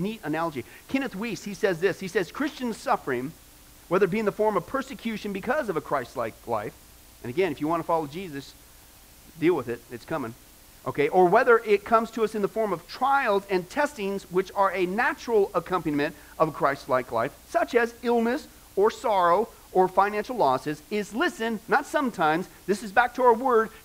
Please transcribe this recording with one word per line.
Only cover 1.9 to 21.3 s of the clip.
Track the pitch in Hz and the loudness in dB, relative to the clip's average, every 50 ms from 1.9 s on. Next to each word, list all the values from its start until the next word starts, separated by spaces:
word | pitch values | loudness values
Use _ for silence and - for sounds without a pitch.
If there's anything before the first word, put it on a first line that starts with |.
| 160 - | -2 -2
He | 190 190 | -6 -4
says, | - 208 180 - | -4 -4 -4 -4
"Christian | - - 285 311 - - 254 233 202 | -4 -4 -4 -4 -4 -6 -6 -6 -6
suffering, | - - 262 214 - - 143 127 120 127 156 - - - - - - - - - - - - | -4 -2 -2 -2 -2 -2 -2 -4 -4 -4 -6 -10 -14 -20 -20 -20 -20 -20 -20 -20 -18 -4 0
whether | 170 196 202 | 2 2 4
it | 175 | 2
be | 196 220 | 2 0
in | 220 | 0
the | 202 | 0
form | - - 214 220 202 175 | 0 0 0 0 0 0
of | - | -2
persecution | - - 269 262 - 254 - - 226 220 - - 208 | -2 -4 -4 -4 -6 -10 -8 -6 -6 -6 -6 -6 -6
because | 196 196 - - 254 311 262 202 | -8 -6 -4 -2 -2 -2 -2 -2
of | 170 151 | -4 -4
a | |
Christ-like | - - 147 135 120 - - 131 117 110 - - - 117 | -4 -4 -4 -4 -4 -4 -6 -6 -6 -6 -6 -10 -8 -6
life," | 117 104 107 143 - - - - - - - - - - | -4 -4 -4 -6 -12 -14 -20 -20 -20 -20 -20 -20 -20 -14
and | - 120 | -12 -6
again, | 120 170 196 170 | -2 0 0 0
if | 139 - | -2 -2
you | 147 156 | -2 -2
want | 170 165 156 | -2 -2 -2
to | - | 0
follow | 170 160 156 139 | -2 -2 -2 -4
Jesus, | 135 180 196 170 139 139 135 - - - - - - - - - - - - - - - - - - 160 | -8 -10 -12 -10 -12 -12 -14 -14 -18 -20 -20 -20 -20 -20 -20 -20 -20 -20 -20 -20 -20 -20 -20 -20 -6 0
deal | 151 175 180 | 2 2 2
with | 139 113 117 | 2 0 -4
it. | 117 - - - | -8 -8 -10 -14
It's | 123 113 - | -16 -14 -10
coming. | - 170 151 123 110 120 - - - - - - - - - - | -8 -6 -6 -6 -8 -10 -14 -20 -20 -20 -20 -20 -20 -20 -14 -10
Okay, | 135 - 147 143 156 | -6 -2 0 0 2
"or | 180 185 180 | 4 4 4
whether | 170 196 240 262 247 233 226 | 6 6 4 6 6 4 4
it | - 220 202 196 - | 4 4 2 2 2
comes | - 226 226 233 214 | 2 2 2 2 0
to | - 233 220 | -2 -2 -2
us | 208 - | -2 0
in | 214 | -2
the | 196 185 | -2 -2
form | - 226 220 208 180 | -2 -2 -2 -2 -2
of | 160 - - | -4 -6 -10
trials | - - 254 269 277 277 262 226 202 196 196 202 | -8 -4 0 2 2 2 2 2 0 0 0 0
and | 196 180 170 - | -2 -2 -2 -4
testings, | - 285 294 277 - 226 196 196 196 190 - - | -2 -2 -2 -2 -2 -4 -6 -4 -4 -6 -6 -4
which | 170 190 190 - - | -2 -2 -2 -2 0
are | 202 196 190 175 | 0 2 2 2
a | 190 180 | 0 -2
natural | 180 190 226 254 302 330 - - 247 226 208 196 - - | -2 0 0 0 0 -2 -4 -2 0 2 2 2 2 0
accompaniment | 175 165 - 185 180 156 165 147 143 143 156 - - - - - - | -2 -2 -2 -2 -2 -2 0 0 0 0 -2 -4 -8 -18 -8 -2 0
of | 160 156 | 0 0
a | |
Christ-like | 143 - 160 139 139 - - - 131 127 123 - 123 | 0 0 0 0 0 -2 -2 -2 0 0 0 -2 -2
life, | 113 117 147 - - - - | -2 -2 -2 -4 -10 -10 -4
such | - 339 330 - - | -2 -2 0 2 2
as | 233 233 233 233 - - | 0 0 0 -4 -4 -2
illness | 233 240 233 226 233 247 311 - - - - - - - | 0 2 2 2 0 -2 -4 -6 -10 -20 -20 -20 -6 0
or | 190 202 226 | 2 2 2
sorrow | - - - 240 208 190 175 170 175 202 226 - - - - - | 2 0 -2 0 2 4 6 6 6 4 2 -2 -6 -16 -12 -2
or | - 180 185 180 | 2 2 2 4
financial | 180 190 196 208 214 208 196 - 254 | 4 4 2 4 2 -2 -4 -4 0
losses, | 214 160 135 127 131 - 151 151 147 - - | 2 4 4 4 2 0 -4 -6 -8 -6 -4
is," | 208 208 196 - 196 | -4 -4 -4 -4 -2
listen, | 247 349 370 | -2 -2 -2